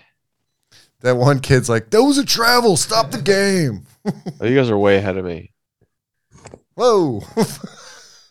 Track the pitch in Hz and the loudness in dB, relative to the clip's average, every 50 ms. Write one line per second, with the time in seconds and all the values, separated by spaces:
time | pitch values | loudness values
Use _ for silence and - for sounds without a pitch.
0 | _ _ _ _ _ _ _ _ _ _ _ _ _ _ _ _ _ _ _ _ | _ _ _ _ _ _ _ _ _ _ _ _ _ _ _ _ _ _ _ _
1 | - 127 123 120 123 139 143 131 135 - 139 127 - - 117 113 - - - 214 | -4 -2 0 2 2 2 0 0 0 2 2 2 2 0 -2 -2 -2 0 2 2
2 | 262 294 277 285 247 - - - 233 233 240 247 240 226 175 - - - 220 226 | 4 2 2 0 -2 -2 -2 0 0 2 2 2 2 2 0 0 -2 -2 -2 -2
3 | 220 - - 233 139 196 196 196 196 202 190 180 160 127 107 135 - _ _ _ | -2 -2 -6 -4 -2 0 0 2 2 0 0 0 -2 -2 -4 -8 -12 _ _ _
4 | - 208 - - - 180 - - - 113 131 139 127 117 107 101 104 101 101 98 | -8 -8 -8 -8 -10 -16 -10 -6 -2 0 2 2 2 2 2 2 4 4 2 2
5 | 101 98 92 95 92 90 85 80 90 98 _ _ _ _ _ _ _ _ _ _ | 2 -2 -4 -6 -6 -8 -10 -12 -14 -18 _ _ _ _ _ _ _ _ _ _
6 | _ _ _ _ _ _ _ - - - - - _ _ _ 175 233 247 226 196 | _ _ _ _ _ _ _ -20 -20 -20 -20 -20 _ _ _ -2 0 2 2 2
7 | 170 143 117 101 - - - 220 214 - - - - - - - - - - - | 2 0 -4 -6 -10 -6 -2 -2 -2 -2 -4 -10 -18 -20 -20 -20 -20 -20 -20 -20
8 | - - _ _ _ _ | -20 -20 _ _ _ _